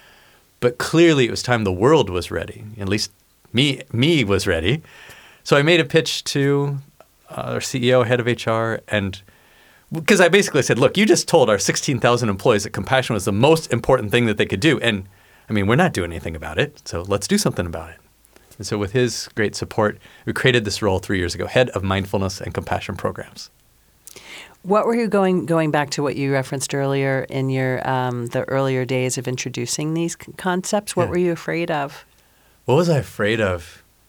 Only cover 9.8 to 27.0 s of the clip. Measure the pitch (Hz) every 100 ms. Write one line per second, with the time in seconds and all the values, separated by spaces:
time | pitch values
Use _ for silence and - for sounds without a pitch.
9.8 | - 160 156 208 175 190 196 151 - 113
10.8 | - - 214 339 - 170 120 101 - 160
11.8 | - 123 120 120 113 95 139 107 104 -
12.8 | - 131 123 110 95 101 135 160 160 117
13.8 | - 131 107 120 117 104 107 98 156 123
14.8 | 117 101 92 _ _ _ - 110 98 123
15.8 | 180 - 85 82 - 82 80 85 143 -
16.8 | - 87 92 101 - 202 190 - 87 82
17.8 | 82 - _ _ _ _ _ - 101 107
18.8 | 101 120 123 - - - 104 - 98 -
19.8 | 104 - - - - - 135 123 107 -
20.8 | 107 95 - 98 87 90 90 - 127 -
21.8 | 95 95 95 104 95 - - 85 92 90
22.8 | - 95 104 - - - - _ _ _
23.8 | _ _ - - - - - - 175 208
24.8 | 190 233 226 202 190 185 117 165 156 151
25.8 | 143 147 147 - 139 139 131 139 - 143
26.8 | 139 139